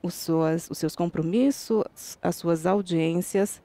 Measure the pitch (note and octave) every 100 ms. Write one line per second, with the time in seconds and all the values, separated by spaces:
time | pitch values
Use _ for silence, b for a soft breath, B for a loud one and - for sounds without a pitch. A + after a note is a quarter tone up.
0 | F3+ - - D#3+ D#3+ D#3+ - - D#3+ -
1 | F3 E3 D#3+ G#3+ C4+ C4+ - A3 - -
2 | - - - F3 E3+ E3 E3+ G3+ F#3 E3
3 | D#3+ E3+ F3 G3 G3+ -